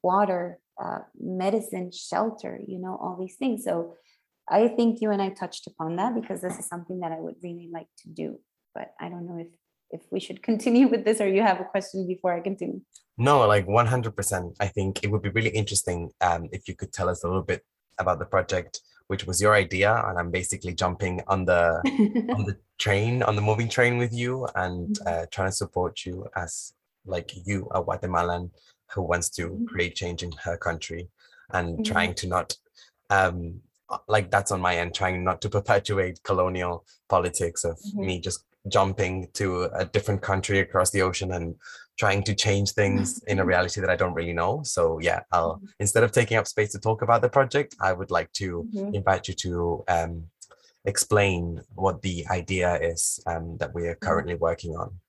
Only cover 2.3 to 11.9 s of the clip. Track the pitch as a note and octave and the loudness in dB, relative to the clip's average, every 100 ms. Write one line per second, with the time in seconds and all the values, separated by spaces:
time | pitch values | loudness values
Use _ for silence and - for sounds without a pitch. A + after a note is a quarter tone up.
2.3 | A3 - F#3 G3+ F#3 F#3 F#3 F3+ F3+ F#3 | -4 -12 -10 -10 -10 -8 -8 -8 -8 -10
3.3 | - C4+ A3 G3+ E3+ E3+ - _ _ _ | -4 -2 -2 -2 -2 -4 -12 _ _ _
4.3 | _ - G3+ A#3 A#3 A#3 A3 G#3+ G3 G3 | _ 2 4 4 4 2 2 0 0 -2
5.3 | G3 F3+ - - - D#3+ E3+ A3+ A#3 - | -4 -10 -10 -16 -8 -4 -2 -2 -2 -6
6.3 | F3+ F3+ F3+ - F3 E3+ F#3 E3+ D#3+ E3 | -6 -6 -8 -8 -10 -8 -8 -6 -6 -10
7.3 | E3+ F3 E3+ E3+ E3 D#3 _ - D#3+ D#3 | -10 -12 -12 -12 -12 -14 _ -18 -10 -10
8.3 | - _ _ _ - - - F3 F3 F3 | -10 _ _ _ -14 -14 -12 -12 -10 -10
9.3 | E3+ E3+ _ _ _ _ F3 _ F#3+ - | -10 -12 _ _ _ _ -16 _ -8 -8
10.3 | F#3+ - A3 B3 A#3+ C4 A#3 - A3 G3+ | -8 -2 0 4 6 6 4 2 2 4
11.3 | F#3+ A3 F3+ F#3 G3 F#3 | 4 4 2 -2 -4 -4